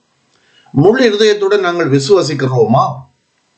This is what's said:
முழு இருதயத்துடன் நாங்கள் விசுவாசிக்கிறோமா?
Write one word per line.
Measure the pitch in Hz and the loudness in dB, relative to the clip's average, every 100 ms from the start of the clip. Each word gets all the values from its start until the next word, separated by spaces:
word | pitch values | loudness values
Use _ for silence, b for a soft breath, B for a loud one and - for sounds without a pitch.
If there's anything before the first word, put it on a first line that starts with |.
| _ _ _ b b b b | _ _ _ b b b b
முழு | - 170 247 | 0 2 2
இருதயத்துடன் | 240 208 214 208 196 202 185 | 2 2 0 0 0 0 0
நாங்கள் | 170 156 | -2 -2
விசுவாசிக்கிறோமா? | 139 135 196 147 143 131 123 107 131 185 - - _ _ _ _ | -2 2 0 0 -4 -4 0 0 0 0 -6 -18 _ _ _ _